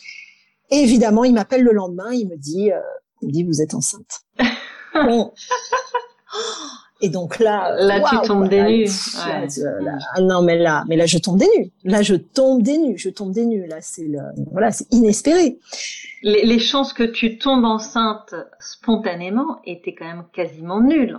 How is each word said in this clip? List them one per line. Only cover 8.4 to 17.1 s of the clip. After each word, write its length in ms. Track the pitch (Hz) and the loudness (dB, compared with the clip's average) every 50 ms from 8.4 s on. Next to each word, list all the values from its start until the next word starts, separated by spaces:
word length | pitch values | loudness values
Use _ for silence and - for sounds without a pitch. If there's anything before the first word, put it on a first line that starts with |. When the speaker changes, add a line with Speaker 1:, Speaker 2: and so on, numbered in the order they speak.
Speaker 1:
quoi, 80 | 190 190 | 2 4
Speaker 2:
des 80 | 196 202 | 4 4
Speaker 1:
là, 120 | 202 214 | 4 4
Speaker 2:
nues. 140 | 226 226 214 | 4 4 2
Speaker 1:
pff, 300 | 202 196 190 - - - 170 170 | 0 -2 -4 -6 -8 -8 -8 -8
là, 140 | 165 156 147 143 | -6 -6 -6 -6
Speaker 2:
Ouais. 60 | 139 | -8
Speaker 1:
tu, 120 | 143 - | -8 -6
là, 360 | 147 139 - - 95 98 - | -6 -6 -6 -6 -6 -6 -6
Speaker 2:
Mm. 20 | - - - 139 | -8 -10 -6 -2
Speaker 1:
ah 60 | 185 190 | 0 2
non, 200 | 185 185 180 175 | 2 4 4 4
mais 140 | 170 170 170 | 4 4 4
là, 260 | 170 165 151 147 - - | 2 2 2 0 -2 0
mais 80 | 165 | 0
là, 80 | 160 170 | 2 2
je 120 | 165 170 165 | 2 0 0
tombe 200 | - 202 175 190 | 0 0 2 4
des 100 | 277 392 466 349 | 4 4 4 4
nues. 120 | 196 180 - _ - | 2 -2 -8 _ -4
Là, 180 | 185 208 208 208 | 0 0 2 2
je 120 | 208 196 | 2 2
tombe 480 | 165 - - - 262 262 262 262 254 202 | 0 -2 -2 0 2 2 4 4 4 2
des 160 | 254 294 320 | 2 2 2
nues. 180 | 330 262 196 | 0 0 -2
Je 140 | 170 - 190 | -4 -6 -8
tombe 220 | 185 - 202 190 190 | -8 -8 -8 -6 -2
des 120 | 226 233 | -2 0
nues. 220 | 233 226 202 180 | 0 0 -2 -4
Là, 120 | 165 156 160 165 | -8 -12 -14 -14
c'est 220 | - - 185 160 | -14 -14 -10 -8
le, 160 | 151 147 143 135 139 - 143 139 143 - | -8 -6 -8 -8 -10 -10 -10 -10 -6 -2
voilà, 180 | 190 214 233 | 0 0 0
c'est 160 | - - - - | 0 -2 -4 0
inespéré. 680 | - 233 233 208 208 - - 285 330 370 349 277 254 - _ - - - - - - - - - - - - | 2 4 4 4 2 2 0 2 2 4 2 2 0 -4 _ -18 -14 -12 -12 -12 -14 -14 -18 -20 -16 -6 -2
Speaker 2:
Les, 240 | 208 208 208 - | 0 2 4 4
les 120 | 226 233 233 | 4 4 2
chances 360 | 226 - - 277 269 - - | 2 0 0 -2 -2 -2 -2
que 80 | - 233 | -2 -2
tu 340 | 226 | -2